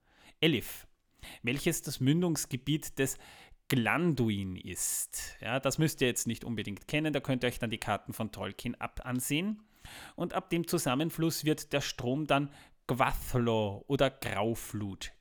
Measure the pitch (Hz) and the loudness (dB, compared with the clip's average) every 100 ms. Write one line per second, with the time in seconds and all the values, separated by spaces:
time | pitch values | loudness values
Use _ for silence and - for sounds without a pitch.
0 | _ _ - - 160 120 - - - _ | _ _ -16 0 2 2 -2 -10 -16 _
1 | _ _ - - 117 139 175 160 - - | _ _ -20 -6 -4 0 0 0 -2 0
2 | 127 165 180 156 - 135 - 151 - - | 4 4 4 0 -2 -4 0 -2 -2 0
3 | 135 - - - - - - 131 110 127 | 0 -2 -12 -20 -20 -10 0 2 4 4
4 | 175 131 113 98 95 90 - 87 - - | 4 4 2 2 -2 -6 -8 -4 -2 -2
5 | - - - - 110 131 135 127 156 - | -4 -8 -10 -8 -2 0 2 4 2 4
6 | 127 113 117 113 - 110 104 95 - 151 | 2 2 -2 -4 -4 -4 -4 -8 -4 -2
7 | 156 147 - 127 123 - 113 110 - 101 | 0 0 0 0 0 0 -4 -4 -2 -2
8 | - - 110 - 98 101 120 - 120 - | -4 -6 -6 -6 -8 -6 -8 -6 -8 -8
9 | 127 123 - 147 202 214 - _ - - | -6 -4 0 0 -2 -4 -10 _ -20 -18
10 | - - 170 - - 170 170 175 139 127 | -12 -6 -4 -4 -2 -2 0 0 2 0
11 | 165 - 160 - 151 151 - 139 - - | 0 0 0 2 0 0 0 -2 -2 -4
12 | 120 135 151 139 143 - - _ - 123 | -2 0 2 2 0 -8 -20 _ -2 2
13 | 127 - - 127 120 113 104 101 - 139 | 2 0 0 2 4 4 2 -2 0 4
14 | 135 - 120 98 110 113 - 107 101 95 | 4 2 -4 0 0 0 -4 -4 -4 -6
15 | - - | -10 -10